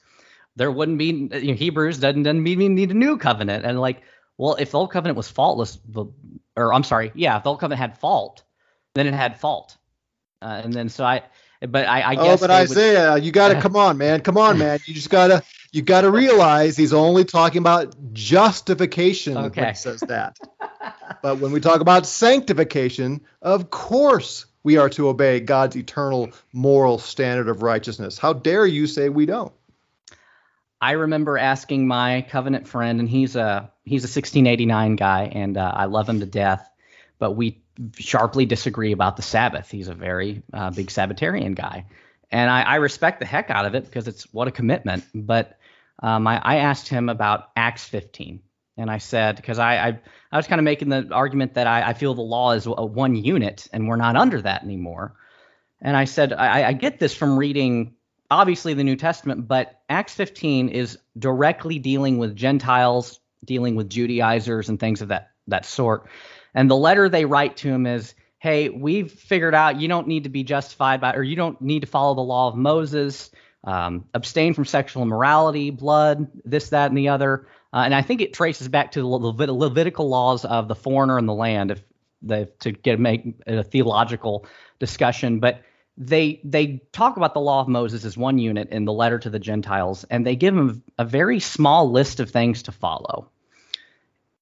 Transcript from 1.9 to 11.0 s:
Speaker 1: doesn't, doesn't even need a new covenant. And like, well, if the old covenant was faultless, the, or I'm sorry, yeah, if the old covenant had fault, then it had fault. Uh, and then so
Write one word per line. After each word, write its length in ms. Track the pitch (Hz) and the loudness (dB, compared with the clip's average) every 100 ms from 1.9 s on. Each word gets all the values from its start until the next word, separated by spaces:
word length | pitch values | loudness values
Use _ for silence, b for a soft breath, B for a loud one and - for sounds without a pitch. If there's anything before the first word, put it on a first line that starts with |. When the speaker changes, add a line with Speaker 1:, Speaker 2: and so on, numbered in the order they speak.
| 147 | 0
Speaker 1:
doesn't, 260 | 135 143 | 0 2
doesn't 220 | 147 160 160 | 0 0 0
even 280 | 180 196 | 0 2
need 160 | 185 190 | 2 2
a 40 | |
new 220 | 202 269 302 | 2 2 2
covenant. 480 | 139 110 101 104 | 0 0 -2 -4
And 160 | 120 127 | -4 -2
like, 220 | 131 127 b b b _ | -2 -4 b b b _
well, 200 | 135 - | -2 -2
if 160 | 139 | -2
the 60 | 147 | -2
old 120 | 185 | -2
covenant 260 | 180 170 131 | -2 -4 -4
was 140 | 113 | -6
faultless, 480 | - 151 - 110 - 113 | 0 0 0 -4 -8 -14
the, 180 | 107 101 - - - _ - | -10 -10 -12 -20 -20 _ -2
or 180 | 117 | 2
I'm 80 | 123 | 2
sorry, 300 | 135 117 110 | 2 -2 -2
yeah, 220 | 110 165 107 | -2 0 0
if 80 | |
the 60 | 139 | -2
old 100 | 143 | -4
covenant 180 | 165 135 | -6 -4
had 180 | 123 - | -6 -6
fault, 440 | 151 160 98 - _ _ _ _ _ 139 | -2 -2 -4 -14 _ _ _ _ _ -2
then 100 | 143 | -2
it 80 | |
had 240 | 139 123 113 | 0 -4 -4
fault. 380 | 151 110 - _ _ _ _ _ _ _ | -6 -6 -10 _ _ _ _ _ _ _
Uh, 180 | 110 107 | -12 -10
and 80 | 113 | -8
then 160 | 120 117 | -6 -8
so 160 | - | -2